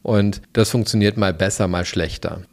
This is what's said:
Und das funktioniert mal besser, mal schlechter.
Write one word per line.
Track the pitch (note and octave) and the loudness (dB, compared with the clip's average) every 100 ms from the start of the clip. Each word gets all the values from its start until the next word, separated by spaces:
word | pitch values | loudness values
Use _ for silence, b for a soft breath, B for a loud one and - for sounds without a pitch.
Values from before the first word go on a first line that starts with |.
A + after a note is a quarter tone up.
Und | - G#2+ G2+ G2 - | 0 2 2 0 -2
das | - G#2+ | 0 2
funktioniert | B2 G#2 A2+ G#2 A2 | 0 0 2 2 2
mal | G2 | 0
besser, | E2 F#2+ - G2 | 0 -2 0 0
mal | F2 F2 | 0 -2
schlechter. | - D#2+ - - E2 F#2 | -4 -4 -4 -8 -8 -12